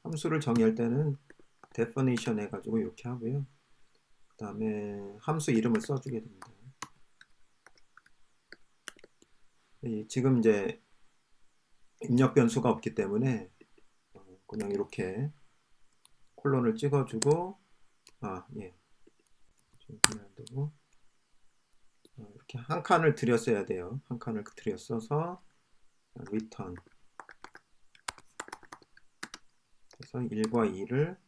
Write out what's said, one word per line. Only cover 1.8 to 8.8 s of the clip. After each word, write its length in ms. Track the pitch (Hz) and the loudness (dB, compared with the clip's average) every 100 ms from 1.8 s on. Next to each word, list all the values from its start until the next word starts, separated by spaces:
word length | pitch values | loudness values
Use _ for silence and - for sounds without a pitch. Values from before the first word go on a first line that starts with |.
| 113 135 131 120 - 107 | -2 2 2 2 0 -2
해가지고 400 | 104 98 - 113 | -2 -6 -2 -2
이렇게 280 | 107 - 120 | -2 -6 -10
하고요. 380 | 123 117 143 135 _ _ - - _ _ - - | -6 -4 -4 -4 _ _ -20 -20 _ _ -20 -20
그 80 | - | -12
다음에 800 | 104 104 110 104 104 101 101 - | -10 -4 -2 -2 -6 -8 -10 -8
함수 320 | - 160 151 | -4 -2 2
이름을 280 | 113 117 110 | 2 4 0
써주게 420 | - 135 135 113 | 0 -4 -4 -8
됩니다. 260 | - - - - 127 _ - - - _ - - - _ - - - - _ - - _ _ - - _ | -8 -18 -20 -20 -20 _ -18 -18 -20 _ -20 -20 -20 _ -20 -20 -20 -20 _ -20 -20 _ _ -20 -20 _